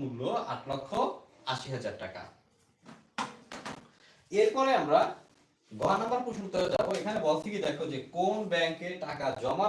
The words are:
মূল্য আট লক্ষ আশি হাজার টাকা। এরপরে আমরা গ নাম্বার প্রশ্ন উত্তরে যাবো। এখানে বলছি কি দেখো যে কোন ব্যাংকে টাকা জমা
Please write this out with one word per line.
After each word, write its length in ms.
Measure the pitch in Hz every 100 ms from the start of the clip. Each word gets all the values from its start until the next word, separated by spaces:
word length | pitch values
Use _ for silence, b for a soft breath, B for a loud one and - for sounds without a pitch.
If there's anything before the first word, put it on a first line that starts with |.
মূল্য 200 | 131 117 147 - -
আট 100 | - 135
লক্ষ 180 | 139 - 226 277 - - - -
আশি 140 | 131 135 127
হাজার 200 | 107 98
টাকা। 180 | 92 - - - _ _ _ _ - - _ - - - - - - - - b b b b
এরপরে 400 | 196 220 262 269 254
আমরা 200 | 143 170 - - - _ _ _ _
গ 120 | 110 160 196
নাম্বার 220 | 226 254 247
প্রশ্ন 160 | 202 185
উত্তরে 200 | - 175
যাবো। 180 | - 196 190
এখানে 200 | 208 220 156
বলছি 200 | 160 208
কি 60 | 202 147
দেখো 160 | 143 147
যে 40 | 131 - 165
কোন 200 | 196 220 190
ব্যাংকে 360 | 170 165 160 175 180 156
টাকা 200 | 135 - -
জমা 240 | 170 170